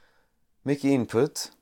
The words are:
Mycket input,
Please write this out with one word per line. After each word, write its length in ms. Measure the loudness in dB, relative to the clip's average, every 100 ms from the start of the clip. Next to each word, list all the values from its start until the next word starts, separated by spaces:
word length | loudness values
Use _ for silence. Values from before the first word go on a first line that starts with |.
| _ _ _ _ _ _
Mycket 220 | -4 -2
input, 680 | 2 0 2 0 0 -4 -14 _